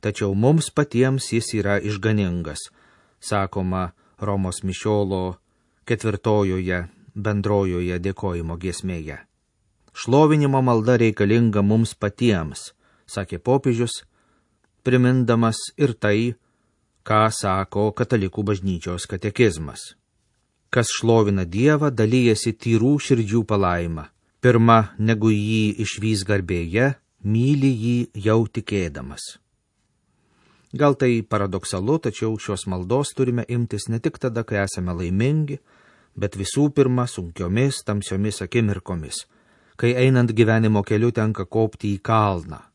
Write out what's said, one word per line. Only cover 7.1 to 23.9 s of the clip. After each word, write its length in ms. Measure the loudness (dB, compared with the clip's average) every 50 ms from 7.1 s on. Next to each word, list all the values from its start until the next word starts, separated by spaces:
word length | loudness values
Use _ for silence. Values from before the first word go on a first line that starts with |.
| _
bendrojoje 840 | -6 -4 -2 -2 -2 0 0 0 0 0 0 -2 -2 -2 -2 -4 -4
dėkojimo 580 | -4 -4 -6 -4 -6 -6 -4 -4 -6 -6 -8 -6
giesmėje. 600 | -6 -8 -8 -6 -8 -8 -8 -8 -8 -12 -14 -14 -16 _ _ _ _ _ _ _ _ _ _ _ _ _ _
„Šlovinimo 680 | -12 -4 2 4 6 6 6 6 4 4 2 2 2
malda 360 | 2 2 2 2 4 4 4 4
reikalinga 640 | 4 2 2 2 2 2 4 4 4 4 2 2
mums 320 | 2 4 4 4 2 0 -2
patiems“, 800 | _ -6 -6 -4 0 2 2 2 2 0 -6 -10 -12 -16 -18 _ _ _ _ _ _ _
sakė 320 | _ -8 -8 -8 -8 -10 -8
popiežius, 680 | 0 0 0 2 2 0 0 0 -2 -4 -4 -10 -14 _ _ _ _ _ _ _ _ _ _ _ _ _ _ _ _
primindamas 760 | 2 2 4 4 4 4 2 4 4 4 4 4 2 0 -2 -8 -12 -2 0
ir 160 | 0 0 0
tai, 400 | 0 0 0 2 2 0 -2 -4 _ _ _ _ _ _ _ _ _ _ _ _ _ _
ką 260 | 2 2 4 4 2
sako 640 | 0 -2 -2 -2 -2 -2 -2 -4 -2 0 0 0
Katalikų 520 | 0 -2 -2 0 0 0 0 0 -2 -4 -2
bažnyčios 600 | -2 -2 -2 -2 -4 -4 -4 -4 -6 -8 -8 -8
katekizmas. 920 | -8 -10 -6 -6 -6 2 4 4 4 4 0 -8 -10 -12 -14 -16 -18 -20 _ _ _ _ _ _ _ _ _ _ _ _ _ _ _
Kas 180 | 0 0 0 0
šlovina 580 | -2 -2 2 4 4 4 4 4 2 -2 -4
Dievą, 460 | -4 -2 0 2 2 2 2 0 -2
dalijasi 600 | 0 2 0 2 4 4 4 4 2 2 0 -4 -6
tyrų 420 | _ -2 0 2 4 4 4 2 0
širdžių 460 | 2 0 0 0 2 0 0 -2 0
palaima. 640 | 0 0 0 0 0 0 -2 -4 -6